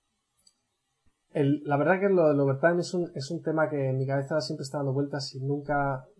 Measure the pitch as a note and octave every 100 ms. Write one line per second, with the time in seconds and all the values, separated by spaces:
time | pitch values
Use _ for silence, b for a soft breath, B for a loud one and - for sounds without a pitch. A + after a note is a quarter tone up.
0 | _ _ _ _ _ _ _ _ _ _
1 | _ _ _ E3 C#3 D3 - C#3+ D3 F#3+
2 | G3+ F#3 D3+ C#3+ C#3 C3+ E3 F3 E3+ F3+
3 | E3+ D3+ C3 E3+ D#3+ D#3+ D3+ D3 C3+ C3
4 | C3 C#3 C#3 D#3 D3 D3+ C3+ D3 C#3 C3
5 | C#3+ D3 C#3 C3+ C3+ D3 C#3+ C#3+ C#3 C3
6 | -